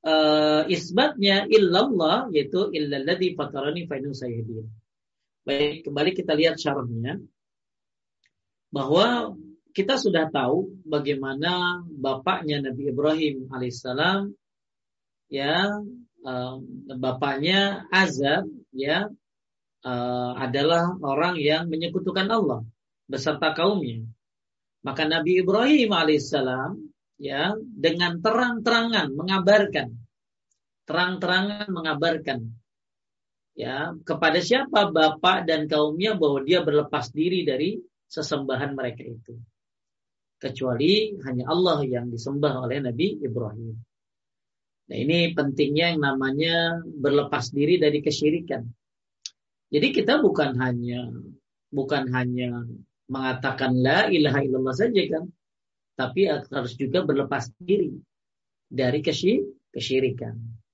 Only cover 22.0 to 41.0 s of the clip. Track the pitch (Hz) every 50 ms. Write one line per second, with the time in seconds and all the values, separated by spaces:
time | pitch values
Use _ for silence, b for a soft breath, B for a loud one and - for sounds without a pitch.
22 | - 185 185 190 190 202 226 220 196 143 120 117 113 - _ _ _ _ _ _
23 | _ _ 127 131 - 156 151 - 170 156 151 - 170 196 214 190 147 120 113 113
24 | 113 113 - _ _ _ _ _ _ _ _ _ _ _ _ _ _ 143 131 143
25 | 160 151 165 165 156 170 185 185 175 175 190 214 240 277 302 294 240 208 196 170
26 | 160 156 151 143 131 - - 143 131 131 127 131 151 180 196 - - - _ _
27 | _ _ _ _ 143 139 139 139 156 190 214 220 220 254 107 - 139 160 160 170
28 | 175 175 170 170 175 220 226 233 247 240 233 226 226 233 233 233 226 233 226 202
29 | 156 143 135 147 165 185 196 190 180 190 208 214 202 196 - 156 123 120 - -
30 | - _ _ _ _ _ _ _ _ _ _ _ _ _ _ _ _ - 156 170
31 | 180 185 185 170 185 175 180 185 196 208 208 208 208 202 185 170 160 160 151 143
32 | 160 170 165 156 156 147 127 120 113 113 113 - _ _ _ _ _ _ _ _
33 | _ _ _ _ _ _ _ _ _ _ _ - 117 123 127 139 151 175 175 160
34 | - - 160 151 165 156 156 180 - - 233 262 277 - - 214 202 175 156 160
35 | 156 156 156 - - 185 185 185 180 165 160 151 151 151 156 151 151 151 151 170
36 | 190 220 214 180 160 147 143 135 131 143 175 175 - 156 143 147 147 - - 143
37 | - - - 147 160 180 185 180 156 143 131 135 151 185 220 - - - _ _
38 | _ _ - 160 151 - 156 139 139 131 127 123 139 139 139 135 127 123 117 -
39 | - 127 117 113 - - 120 117 120 _ _ _ _ _ _ _ _ _ _ _
40 | _ _ _ _ _ _ _ _ - 135 - 120 131 127 123 113 143 165 202 214